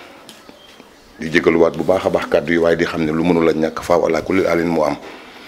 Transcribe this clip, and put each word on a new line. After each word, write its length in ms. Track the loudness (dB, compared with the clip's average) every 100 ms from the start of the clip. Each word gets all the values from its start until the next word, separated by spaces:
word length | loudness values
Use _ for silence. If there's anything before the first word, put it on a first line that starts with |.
| -20 -20 -20 -20 -20 -20 -20 -20 -20 -20 -20 -14
di 100 | -4
jégaluwaat 420 | 0 2 4 4 2
bu 60 |
baax 240 | 0 0 0
a 40 |
baax 160 | -2 0
kàddu 220 | -2 0
yi, 60 | 0
waaye 180 | 2 2
di 80 | 0
xam 160 | -2
ne 80 | -2
lu 140 | 0
mënul 240 | 0 2 2
a 40 |
ñàkk, 300 | 0 -2 -4
faaw 240 | 0 0 2
ala 160 | -2
kulli 240 | -2 0 0
alin 220 | 0 0
mu 140 | 0
am. 100 | -2 -4 -10 -20 -20 -20